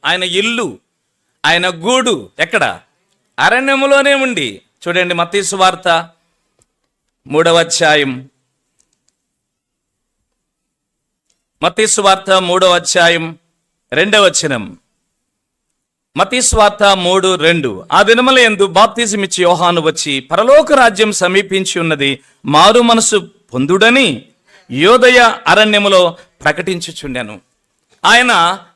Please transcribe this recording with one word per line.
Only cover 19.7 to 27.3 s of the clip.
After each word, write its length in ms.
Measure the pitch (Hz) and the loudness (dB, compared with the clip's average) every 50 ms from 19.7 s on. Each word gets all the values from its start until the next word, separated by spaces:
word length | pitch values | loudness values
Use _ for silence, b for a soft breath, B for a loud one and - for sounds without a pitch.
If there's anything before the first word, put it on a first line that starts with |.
| 175 170 | 0 0
వచ్చి, 380 | 151 160 160 - - 151 139 135 | -2 -2 -4 -4 -6 -6 -6 -6
'పరలోక 540 | 127 - 160 180 226 247 277 302 302 311 302 | -6 -4 -2 0 2 4 4 4 4 4 2
రాజ్యం 380 | 269 247 233 196 190 220 214 | 2 2 2 2 0 -2 -2
సమీపించి 680 | 202 - 185 180 185 196 202 196 190 190 185 - - 180 | -2 -2 -2 0 0 -2 -2 -2 -4 -4 -4 -4 -4 -4
ఉన్నది, 440 | 165 160 156 139 143 139 135 - b b b b b | -4 -4 -2 -2 -2 -4 -4 -6 b b b b b
మారు 340 | - 147 151 175 202 233 247 | 0 2 4 4 6 4 4
మనసు 520 | 240 233 233 226 220 - 214 202 175 - _ _ _ _ - | 4 4 2 2 0 0 -2 -2 -4 -6 _ _ _ _ -6
పొందుడని 720 | 127 135 143 180 196 233 233 240 269 262 185 135 107 - _ _ _ _ b b b b b | -4 -2 0 2 2 2 2 2 2 0 0 -2 -6 -12 _ _ _ _ b b b b b
యోదయ 680 | 123 135 156 202 240 254 247 247 254 240 240 226 - - - | -4 0 2 4 4 6 6 6 6 6 4 4 2 0 0
అరణ్యములో 720 | 156 175 202 214 214 208 208 202 202 196 185 180 170 170 b b b b - - | 0 2 2 2 2 2 0 2 2 2 2 2 0 -2 b b b b -6 -4
ప్రకటించుచుండెను.'" 1000 | 151 147 175 170 185 185 175 170 - 160 - - 139 127 127 117 104 | -4 -4 -4 -4 -6 -6 -8 -8 -12 -14 -14 -12 -10 -10 -10 -10 -12